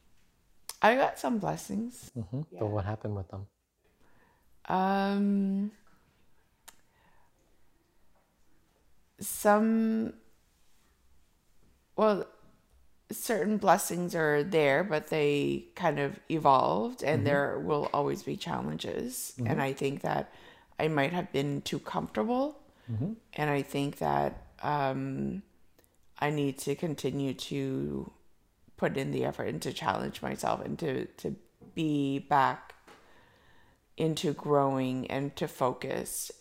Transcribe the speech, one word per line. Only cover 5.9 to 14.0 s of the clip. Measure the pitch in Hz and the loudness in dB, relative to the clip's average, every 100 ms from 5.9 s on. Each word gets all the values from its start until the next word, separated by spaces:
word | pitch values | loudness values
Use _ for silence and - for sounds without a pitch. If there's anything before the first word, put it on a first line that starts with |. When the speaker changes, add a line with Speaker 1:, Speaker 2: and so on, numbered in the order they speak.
| - _ _ - - _ _ - - _ _ _ - - _ _ _ - _ _ _ - _ _ _ _ - _ _ _ - _ - | -20 _ _ -20 -20 _ _ -20 -20 _ _ _ -20 -20 _ _ _ -20 _ _ _ -20 _ _ _ _ -20 _ _ _ -20 _ -12
Speaker 1:
some, | 202 - 208 208 220 226 220 220 220 - - - _ _ _ - _ _ _ - _ _ _ - - _ _ - | -8 0 4 6 6 4 2 0 -2 -6 -20 -20 _ _ _ -20 _ _ _ -20 _ _ _ -20 -20 _ _ 2
well, | 214 190 - - - _ _ _ - - - | 4 4 -2 -12 -20 _ _ _ -20 -20 -14
certain | 214 - 208 185 214 | -8 -2 0 2 4
blessings | 196 180 - 170 | 6 6 4 -2